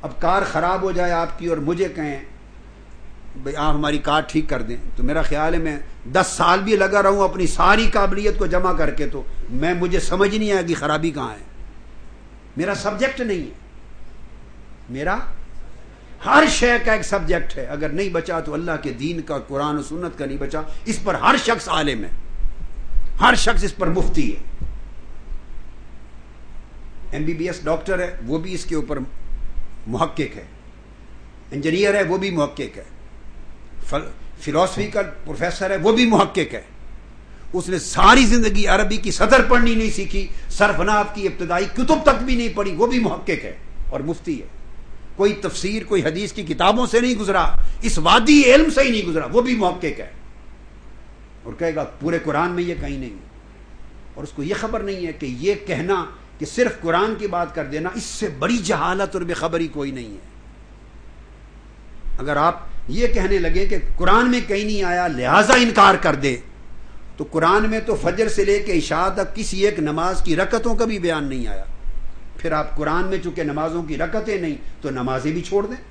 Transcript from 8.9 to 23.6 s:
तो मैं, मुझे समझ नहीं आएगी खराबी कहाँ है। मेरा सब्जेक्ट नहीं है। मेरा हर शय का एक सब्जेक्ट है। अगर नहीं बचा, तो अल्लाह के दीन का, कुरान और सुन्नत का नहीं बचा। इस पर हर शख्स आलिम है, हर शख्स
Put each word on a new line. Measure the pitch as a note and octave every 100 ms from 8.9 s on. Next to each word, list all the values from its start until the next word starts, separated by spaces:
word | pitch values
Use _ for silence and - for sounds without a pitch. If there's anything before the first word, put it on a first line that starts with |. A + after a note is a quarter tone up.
| C#3+ C#3+
तो | C#3+ B2 - -
मैं, | B2 D#3+
मुझे | F3 F3+ F3
समझ | D#3+ F#3 G3
नहीं | G#3+ G#3+
आएगी | G3 E3+
खराबी | D#3 D3 D3+ E3
कहाँ | D3+ A#2
है। | G#2 - - - - - - - - - - - -
मेरा | -
सब्जेक्ट | G2 G3 G#3 C4 C4+
नहीं | A#3+ F#3
है। | C3 - - - - - - - - - - - - - -
मेरा | B2+ D#3 G#3+ - - - - - - - - - -
हर | C#4+ D4 D#4
शय | - A#3+ A#3+
का | A3+
एक | G3
सब्जेक्ट | E3+ G3+ D#3+ F3 -
है। | C#3+ B2+
अगर | D3 D3+
नहीं | D3 G3
बचा, | E3+ F3 E3
तो | D3+
अल्लाह | D3+ F3 D#3
के | D3+
दीन | A#2+ D3 E3
का, | C3+ C#3+
कुरान | A2+ C#3 D3 D3
और |
सुन्नत | C3+ G#3+ C4 -
का | C#3
नहीं | C3+
बचा। | C#3+ D#3 - - -
इस | G#3+
पर | G3+ D3
हर | C3 C4+
शख्स | - G#3+ F#3
आलिम | E3 D3 A#2+
है, | G2+ - - - - - - - - - - -
हर | A3+ B3
शख्स | A#3 A#3